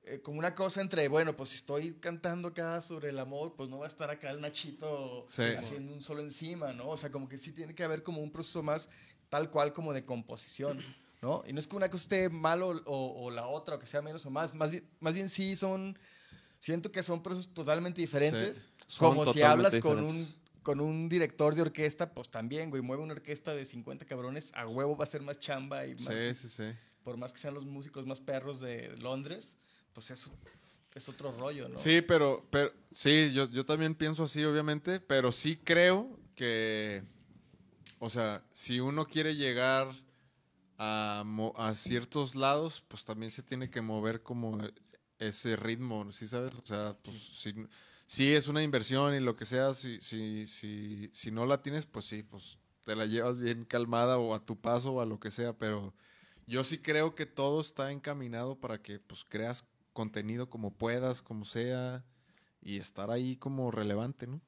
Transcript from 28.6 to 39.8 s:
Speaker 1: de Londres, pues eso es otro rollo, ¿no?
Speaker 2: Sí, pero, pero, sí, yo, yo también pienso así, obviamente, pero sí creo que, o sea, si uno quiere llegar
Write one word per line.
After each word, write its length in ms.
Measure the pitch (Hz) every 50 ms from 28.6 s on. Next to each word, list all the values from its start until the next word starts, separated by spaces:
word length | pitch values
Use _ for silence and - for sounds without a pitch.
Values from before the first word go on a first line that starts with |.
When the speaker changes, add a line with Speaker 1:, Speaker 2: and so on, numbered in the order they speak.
Speaker 1:
de 340 | 127 123 120 117 120 - - 120
Londres, 580 | 117 123 131 135 139 147 - 226 - - - _ _ _ _ _ _ _
pues 200 | _ 117 113 -
eso 200 | 127 123 - 135 - - - - - - _ - - _ _ _ -
es 140 | 135 - -
otro 220 | - - 143 139 123
rollo, 340 | 117 127 139 151 139 127 127
¿no? 100 | 127 127
Speaker 2:
Sí, 240 | - 160 160 170
pero, 440 | 170 170 175 160 147 139 135 - - -
pero, 200 | - 143 143 - - - - _
sí, 420 | - - - 143 151 156 156 147 131
yo, 160 | 135 139 123
yo 160 | 120 127 135
también 280 | - 151 156 160 160 160
pienso 280 | 156 160 156 160 151 165
así, 180 | 143 - 151 151
obviamente, 540 | 156 147 151 151 151 151 151 - 175 185 190
pero 300 | 185 _ 139 135 127 123
sí 260 | 117 - - 151 165 156
creo 600 | - - 170 170 175 180 185 196 226 269 254 - - - _
que, 640 | - 127 120 113 110 110 110 110 107 107 107 104 98 98 - - - - _ - - _ - - _ - - _ _ - - - _
o 100 | 117 113
sea, 320 | 107 123 113 107 104 101 - _
si 280 | - - - - 123 123
uno 280 | 127 135 143 151 156 151
quiere 280 | - 156 156 156 156
llegar 520 | 147 143 131 120 120 127 131 131 135